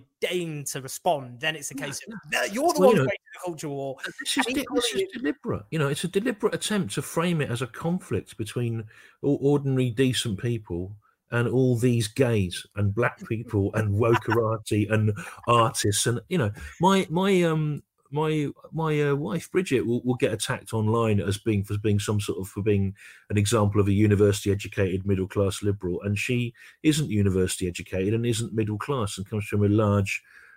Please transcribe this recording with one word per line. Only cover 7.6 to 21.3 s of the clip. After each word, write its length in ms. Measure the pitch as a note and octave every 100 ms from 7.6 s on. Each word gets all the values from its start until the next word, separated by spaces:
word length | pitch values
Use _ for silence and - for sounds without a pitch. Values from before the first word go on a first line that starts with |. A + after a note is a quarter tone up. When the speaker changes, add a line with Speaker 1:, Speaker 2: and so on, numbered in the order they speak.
Speaker 2:
a 60 | B2+
conflict 680 | - E3 F3+ - G#2 - -
between 480 | A2 - A#2 A2+ A2 - - _
o-, 120 | C#3 C#3+
ordinary, 520 | C3+ C#3+ C#3 C3 B2+
decent 500 | A2+ C3 B2 B2 G2
people 560 | A#2+ A#2 G#2+ F2 F#2 G#2 _ _ _
and 160 | A#2+ A#2+
all 300 | B2 C3 A#2+
these 320 | B2+ A#2+ G#2+
gays 560 | - C3 A2+ F#2 - - -
and 180 | G2+
black 320 | G2+ A#2+ - G3
people 460 | A2 - G#2+ G2 G#2+
and 200 | G#2 G2
wokerati 920 | A#2 A2+ - A2+ A2 A2 - G#2+ G#2
Speaker 1:
<laughs> 60 |
Speaker 2:
and 200 | G#2+ G#2+ G#2 - - -
artists. 580 | A#2+ A2+ - G#2+ G2+ B2+
And, 140 | A#2 -
you 100 | F3+
know, 140 | G#2+ G#2 - -
my, 260 | F3 G3 F3+
my, 340 | E3 F#3+ F#3+
um, 400 | E3+ D#3+ D3+ C#3+ - _ _
my, 380 | C#3+ D#3 D#3 C#3+ - -
my, 280 | D3+ D#3+ D3+
uh, 140 | D3 C#3+
wife, 340 | E3 F3 -
Bridget, 360 | F3+ F#3+ B2+ G#2
will, 140 | A#2+
will 120 | B2 B2
get 180 | B2+
attacked 400 | G#2+ - A#2+ -
online 480 | A2 G#2+ A#2 A2+ G#2
as 160 | F2